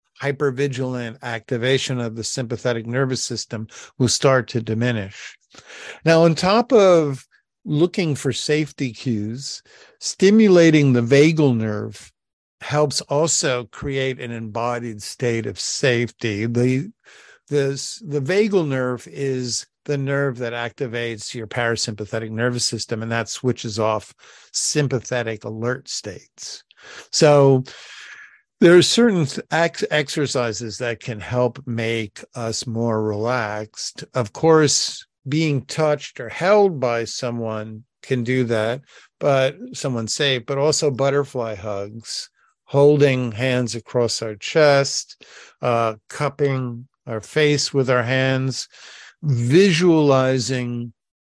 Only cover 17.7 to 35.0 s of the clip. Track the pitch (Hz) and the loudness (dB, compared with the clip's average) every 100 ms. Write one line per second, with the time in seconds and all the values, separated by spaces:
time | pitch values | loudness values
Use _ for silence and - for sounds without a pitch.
17.7 | 139 - - 202 143 135 190 220 196 151 | -4 -10 -12 -6 -4 0 2 2 2 0
18.7 | 131 127 123 - 151 139 131 123 117 - | 0 -2 -4 -8 -8 -4 -4 -4 -8 -10
19.7 | _ - 143 135 139 139 120 120 117 120 | _ -6 -4 -2 -2 -2 -4 -6 -6 -6
20.7 | - 127 120 117 110 - 123 110 - 120 | -6 -6 -4 -6 -8 -10 -10 -8 -2 -2
21.7 | 113 - 107 104 113 110 110 123 123 - | -2 -4 -8 -8 -8 -6 -2 -2 -2 -4
22.7 | 113 - 110 113 117 113 - 127 120 117 | -6 -6 -6 -4 -4 -4 -4 -4 -4 -4
23.7 | 104 110 107 - _ - - _ - - | -2 -2 -2 -6 _ -20 -20 _ -8 -4
24.7 | 151 139 131 - 123 113 107 113 110 117 | 0 0 -2 -4 -4 -4 -8 -10 -6 -4
25.7 | 127 131 - 104 90 _ - - - _ | -4 -8 -12 -10 -14 _ -18 -16 -16 _
26.7 | _ - - - - 156 147 139 131 127 | _ -20 -20 -6 4 6 8 6 4 0
27.7 | - - - - - - _ _ - 175 | -14 -20 -20 -20 -20 -20 _ _ 4 8
28.7 | 180 - - 240 185 143 - - 160 170 | 8 6 4 4 4 0 -4 -4 0 0
29.7 | - 214 151 143 - 135 135 120 104 117 | -2 -2 -2 -2 -2 -2 -2 -2 -4 -8
30.7 | 101 120 113 - 107 95 123 123 117 135 | -6 -6 -6 -8 -10 -4 0 0 -2 -8
31.7 | 117 113 117 107 - - - 113 110 - | -4 -2 -2 -4 -10 -16 -8 -6 -6 -6
32.7 | 113 117 110 107 104 113 127 107 107 107 | -4 0 0 -2 -2 -2 -2 -2 -6 -10
33.7 | - - - - - 113 - 165 160 147 | -12 -14 -14 -8 -4 -4 0 4 6 4
34.7 | - - - | 2 -2 -8